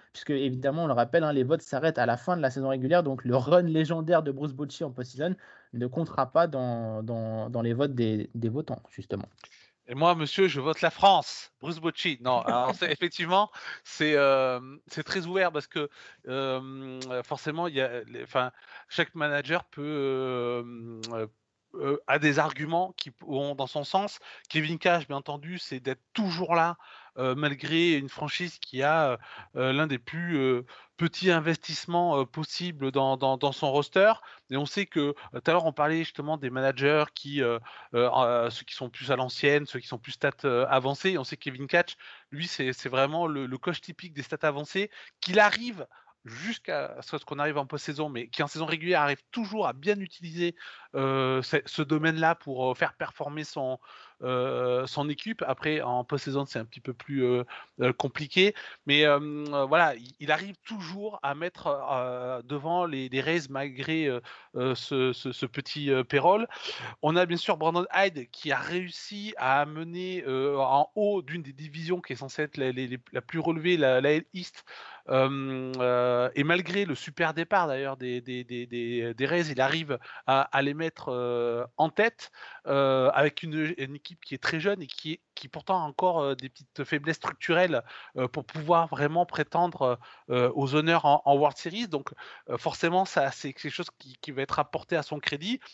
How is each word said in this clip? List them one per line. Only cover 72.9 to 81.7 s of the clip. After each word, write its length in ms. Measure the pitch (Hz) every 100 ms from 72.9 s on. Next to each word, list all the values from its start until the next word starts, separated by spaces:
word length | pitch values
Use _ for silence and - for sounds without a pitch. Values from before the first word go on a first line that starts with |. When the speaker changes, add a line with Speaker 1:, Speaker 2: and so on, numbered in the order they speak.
| 123 -
Speaker 2:
la 80 | 127
plus 180 | - 165
relevée, 380 | 160 165 160 175
la, 240 | 139 127
la 180 | 139 151 -
East. 320 | 185 180 - - - - - -
Euh, 640 | 131 131 139 135 131 131 131
euh, 500 | 123 123 123 123 123 131
et 80 |
malgré 420 | 147 175 170 190 196
le 80 |
super 400 | 139 - 147 170
départ 340 | 156 165 202 170
d'ailleurs 300 | 135 135 135
des, 240 | 127 123
des, 220 | 123 123
des, 240 | 123 123 120
des, 460 | 120 117 120 117 113
des 100 | 135
Rays, 220 | 170 165
il 100 | 131
arrive 380 | 135 156 156 127 - - -
à, 140 | 135
à 200 | 139 139
les 140 | 139 143
mettre, 340 | 160 - -
euh, 560 | 123 123 120 120 117 123